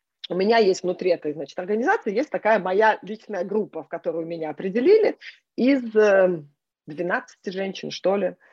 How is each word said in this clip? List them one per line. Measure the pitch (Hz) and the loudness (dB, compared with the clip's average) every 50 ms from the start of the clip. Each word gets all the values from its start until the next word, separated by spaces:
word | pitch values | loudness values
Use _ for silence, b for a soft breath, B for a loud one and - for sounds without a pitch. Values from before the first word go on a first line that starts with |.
| _ _ _ _ - - | _ _ _ _ -10 -6
у | 175 | -4
меня | 180 190 214 233 226 | 0 2 2 4 4
есть | 220 190 180 - - | 4 4 2 0 -2
внутри | 180 180 - 180 180 | -6 -4 -2 0 0
этой, | 170 156 - 151 143 | 0 0 -2 -8 -6
значит, | 156 143 - - - | -8 -10 -12 -10 -10
организации, | 180 180 208 220 254 349 415 427 - 220 190 | -6 -4 -2 -2 0 0 0 0 -2 -4 -2
есть | 226 302 - | -2 -4 -4
такая | - 180 - 214 220 202 | -6 -2 0 2 2 2
моя | 175 185 185 202 214 220 202 - | 0 0 2 4 4 4 2 0
личная | - 180 214 214 - - 208 180 175 | -6 -14 -14 -14 -12 -10 -6 -6 -6
группа, | 185 202 220 190 - - 160 139 | -4 -2 -4 -4 -4 -8 -14 -12
в | - | -10
которую | 170 165 - 175 160 170 165 | -10 -6 -6 -6 -6 -6 -6
меня | 165 170 165 160 151 | -8 -8 -8 -8 -8
определили, | 151 - 175 196 185 240 254 349 427 453 415 - - B B B B B B _ - | -8 -6 -6 -4 -2 2 4 6 6 6 4 2 -2 B B B B B B _ -4
из, | - 226 262 285 262 240 226 208 | 0 2 2 2 2 0 0 2
э, | 214 214 208 196 190 185 185 180 160 147 - _ _ _ _ _ _ - | 4 4 6 6 6 4 2 2 -2 -8 -14 _ _ _ _ _ _ -18
двенадцати | 156 156 151 170 175 202 254 - - - _ - 208 | -14 -8 -6 -4 -4 -4 -4 -6 -10 -20 _ -12 -10
женщин, | 180 190 196 196 185 - - 147 | -6 -6 -6 -6 -8 -10 -12 -12
что | 143 - - 180 196 | -10 -2 0 0 0
ли. | 202 190 180 175 B B B | 0 -2 -4 -6 B B B